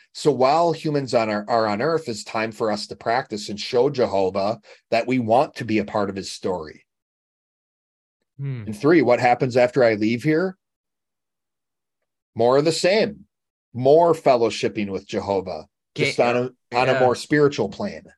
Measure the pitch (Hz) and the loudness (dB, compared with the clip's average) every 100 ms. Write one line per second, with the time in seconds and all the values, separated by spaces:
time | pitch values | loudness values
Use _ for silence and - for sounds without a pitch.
0 | _ - 156 123 131 160 170 156 156 143 | _ -2 0 2 2 4 0 -2 -4 -4
1 | 127 120 110 104 104 117 110 104 147 160 | 0 0 0 -2 -2 0 0 0 -2 -2
2 | 123 107 - 113 113 107 113 104 - - | -4 -10 -8 -6 -6 -4 -4 -4 -8 -8
3 | 117 120 131 104 - 104 - 120 139 127 | -2 -2 -4 -10 -8 -10 -2 0 0 0
4 | 104 98 95 98 101 113 - - _ 117 | 0 0 0 0 -2 -4 -10 -20 _ -2
5 | 123 127 107 120 160 - 113 107 104 107 | 0 -2 2 2 2 -4 -4 -2 -2 -4
6 | 98 98 92 - 104 87 76 - _ _ | -4 -6 -12 -8 -6 -6 -10 -18 _ _
7 | _ _ _ _ _ _ _ _ _ _ | _ _ _ _ _ _ _ _ _ _
8 | _ _ _ - 139 123 107 104 143 170 | _ _ _ -12 -10 -8 -10 -2 2 4
9 | 120 117 123 123 135 120 123 143 117 107 | 4 2 2 2 2 2 2 4 2 2
10 | 107 120 151 156 185 - _ _ _ _ | -2 -2 0 0 -2 -8 _ _ _ _
11 | _ _ _ _ _ _ _ _ _ _ | _ _ _ _ _ _ _ _ _ _
12 | _ _ _ 107 117 139 160 160 180 214 | _ _ _ 0 2 4 2 0 0 2
13 | 131 - - _ _ _ _ 117 131 156 | 0 -6 -20 _ _ _ _ 0 4 6
14 | 170 160 147 120 113 107 117 110 101 95 | 6 4 2 4 2 0 -4 -4 -6 -8
15 | - 104 98 98 92 78 - _ _ - | -6 -6 -2 -4 -4 -12 -14 _ _ -4
16 | 139 - 123 120 127 - _ 120 131 131 | -4 0 0 0 -4 -10 _ 0 0 2
17 | 127 113 - 147 147 143 101 - 104 78 | 2 0 0 2 2 0 -6 -6 -10 -10
18 | - | -18